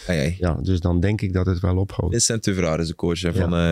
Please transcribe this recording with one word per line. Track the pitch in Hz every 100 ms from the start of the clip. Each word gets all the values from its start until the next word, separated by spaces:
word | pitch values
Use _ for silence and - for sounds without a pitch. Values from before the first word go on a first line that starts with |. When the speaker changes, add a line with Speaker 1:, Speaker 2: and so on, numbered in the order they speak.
| -
Speaker 1:
Ai, | 85
ai. | 71 92
Speaker 2:
Ja, | 87 80
dus | 90 92
dan | 87 87
denk | 95 107
ik | 101
dat | 92 92
het | 87
wel | 92 92
ophoudt. | 101 - 85
Speaker 1:
Vincent | 117 - 113
de | 104
Vraar | 92 85 80
is | 80
de | 80
coach, | 90 85
hè, | 90
Speaker 2:
Ja. |
Speaker 1:
van, | 85
eh, | 87
van | 87 85